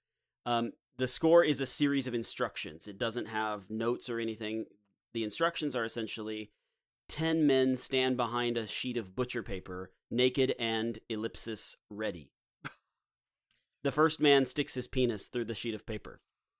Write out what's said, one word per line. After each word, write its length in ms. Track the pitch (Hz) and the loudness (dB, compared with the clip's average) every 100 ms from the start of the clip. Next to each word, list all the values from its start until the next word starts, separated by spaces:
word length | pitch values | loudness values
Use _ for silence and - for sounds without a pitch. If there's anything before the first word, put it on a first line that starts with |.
| _ _ _ _ | _ _ _ _
Um, 280 | 123 117 117 - _ - | -2 0 0 -6 _ -4
the 100 | 127 | -2
score 340 | - 160 170 | 2 8 8
is 200 | 156 127 | 8 4
a 40 | 135 | 0
series 400 | - 143 139 123 | 2 2 2 -2
of 60 | |
instructions. 760 | 117 113 - 113 - 95 78 107 | -4 -4 -4 -4 -4 -10 -10 -12
It 120 | 98 | -4
doesn't 280 | 117 117 101 | -4 -4 -4
have 420 | 110 110 104 95 | -4 -2 -4 -6
notes 400 | 110 117 120 - | -2 -2 -2 -4
or 100 | 117 | -4
anything. 460 | 113 110 110 113 104 _ _ _ _ | -4 -4 -4 -4 -6 _ _ _ _
The 100 | 117 | -4
instructions 500 | 107 - 165 - 147 | -4 0 -2 0 -4
are 100 | 123 113 | -2 -4
essentially, 640 | 117 110 - 107 107 107 _ _ _ _ _ - | -4 -6 -6 -8 -8 -10 _ _ _ _ _ -10
"Ten 380 | - 165 160 147 | -4 0 4 6
men 300 | 131 131 123 | 6 4 2
stand 420 | - 131 127 123 | 0 0 2 0
behind 400 | 117 120 120 117 | 0 0 0 -2
a 80 | 110 | -4
sheet 320 | - 123 117 | -6 -4 -4
of 180 | 95 95 | -4 -4
butcher 260 | 123 120 | -2 -4
paper, 480 | 101 95 - 92 92 _ - | -4 -6 -6 -10 -10 _ -4
naked 440 | 117 127 131 131 123 | 2 4 4 2 0
and 400 | 117 113 117 107 - | -2 0 -2 -4 -6
ellipsis 680 | 107 110 - 117 107 - - - | -4 -4 -4 -6 -4 -4 -6 -12
ready." 420 | 104 107 87 67 _ _ _ | -6 -4 -4 -10 _ _ _
<laughs> 80 | - - _ _ _ _ _ _ _ _ _ _ | -14 -14 _ _ _ _ _ _ _ _ _ _
The 80 | 139 | -2
first 280 | 139 156 - | 4 4 4
man 240 | 147 139 | 6 6
sticks 300 | 127 - 143 | 6 0 -2
his 120 | 127 - | -2 -2
penis 400 | 131 120 104 - | 2 2 0 -4
through 160 | 123 113 | -4 -4
the 80 | |
sheet 200 | 110 120 | -4 -4
of 120 | 107 - | -6 -6
paper. 340 | 107 - - _ _ _ | -8 -10 -18 _ _ _